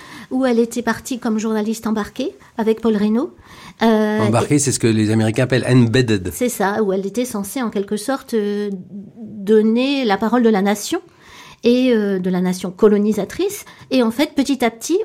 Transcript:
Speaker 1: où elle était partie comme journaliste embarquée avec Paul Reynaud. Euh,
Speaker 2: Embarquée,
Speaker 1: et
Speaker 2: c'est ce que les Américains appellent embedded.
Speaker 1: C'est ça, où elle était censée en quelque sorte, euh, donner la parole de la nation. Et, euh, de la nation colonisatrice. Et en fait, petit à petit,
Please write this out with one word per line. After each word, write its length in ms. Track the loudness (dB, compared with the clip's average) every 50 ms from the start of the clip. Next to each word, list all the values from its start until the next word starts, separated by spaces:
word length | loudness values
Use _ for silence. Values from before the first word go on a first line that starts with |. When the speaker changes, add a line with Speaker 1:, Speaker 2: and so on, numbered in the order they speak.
| -20 -20 -20 -20 -12 -6
Speaker 1:
où 160 | -2 -2 0
elle 120 | 2 2 2
était 220 | 2 0 -2 -4
partie 380 | -4 -4 -4 -6 -6 -8 -8 -6
comme 200 | -4 -2 -2 -2
journaliste 480 | -2 -2 -2 -2 -2 -4 -4 -4 -4
embarquée 440 | -4 -4 -4 -4 -6 -8 -8 -8 -8 -8 -12 -18 -12 _
avec 240 | -2 -2 0 0 0
Paul 160 | 0 0 0
Reynaud. 380 | 2 2 0 0 0 -2 -4 -8 -14 -20 -20 -20 -20 -20 -20 -6 0
Euh, 380 | 2 2 4 4 2 0 0 0 0
Speaker 2:
Embarquée, 280 | 2 2 2 2 2 2
Speaker 1:
et 40 | 2
Speaker 2:
c'est 140 | 2 0
ce 60 | 0 2
que 80 | 2
les 240 | 2 2 2 2 2
Américains 320 | 2 2 2 2 2 0
appellent 240 | 0 2 0 0 2 4
embedded. 600 | 6 6 6 6 4 2 2 2 0 0 0 -4
Speaker 1:
C'est 160 | -4 -2 -2 -2
ça, 340 | -2 -2 -2 -2 0 0
où 100 | 0 0 -2
elle 100 | -2 -4
était 220 | -4 -4 -4 -4
censée 340 | -4 -4 -6 -8 -6 -6 -6
en 80 | -6 -4
quelque 300 | -4 -4 -4 -4 -6 -6
sorte, 340 | -4 -4 -6 -6 -6 -4
euh, 380 | -2 -2 -2 -2 -2 -4 -4 -6 -6 -8 -12 -14 -16 -18 -18 -18 -18 -18
donner 880 | -16 -14 -14 -6 0 4 4 4 4 4 2 2 0 0 0 0 0
la 100 | 0 0
parole 260 | 0 0 0 2 4
de 60 | 4 4
la 140 | 4 4
nation. 400 | 2 0 0 -2 -4 -6 -6 -6 -6 -12 _ _ -20 -20 -20 -20 -20 -20 -14 _ 2
Et, 280 | 2 2 4 4 2
euh, 280 | 2 2 2 0 -2 -2
de 100 | -2 -2
la 100 | 0 0
nation 280 | 0 -2 -2 -4 -6 -8
colonisatrice. 920 | 0 2 4 4 4 4 2 0 0 -2 -4 -6 -4 -4 -4 -4 -4 -8 -12 -18 -20 -20 -6 -2
Et 140 | 0 2 2
en 80 | 2
fait, 220 | 0 0 -2 0 0
petit 280 | -2 -2 0 0 0 -2
à 60 | -2
petit, 280 | -2 -4 -4 -2 -2 -2